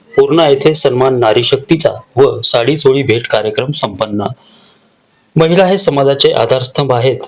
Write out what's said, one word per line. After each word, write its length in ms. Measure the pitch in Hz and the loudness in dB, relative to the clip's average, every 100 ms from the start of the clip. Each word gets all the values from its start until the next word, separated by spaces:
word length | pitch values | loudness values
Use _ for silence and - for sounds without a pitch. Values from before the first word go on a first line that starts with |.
| _ - | _ 0
पूर्णा 300 | 139 165 156 | 2 2 2
येथे 260 | 139 156 | 2 2
सन्मान 460 | 156 135 123 131 127 | 0 0 2 0 2
नारी 240 | 110 117 | 2 2
शक्तीचा 480 | 117 127 - 160 - 120 - 123 | 0 -2 0 0 0 -4 -6 0
व 260 | 135 117 | 2 2
साडी 360 | - 123 120 151 | -2 0 0 0
चोळी 260 | 135 135 | 0 0
भेट 240 | 127 113 - | 0 -2 -2
कार्यक्रम 440 | 113 107 107 131 | -2 -2 -4 -6
संपन्न. 520 | 147 113 95 107 104 101 - _ - - _ _ _ _ _ _ 156 | -6 -6 -6 -6 -6 -6 -10 _ -20 -20 _ _ _ _ _ _ 0
महिला 300 | 160 175 185 | 2 2 2
हे 120 | 196 | 0
समाजाचे 540 | - 139 139 135 156 | 0 0 0 2 0
आधारस्तंभ 640 | - 113 131 127 - 135 | 2 0 -2 -2 -4 -2
आहेत. 240 | 120 131 120 | 0 0 -2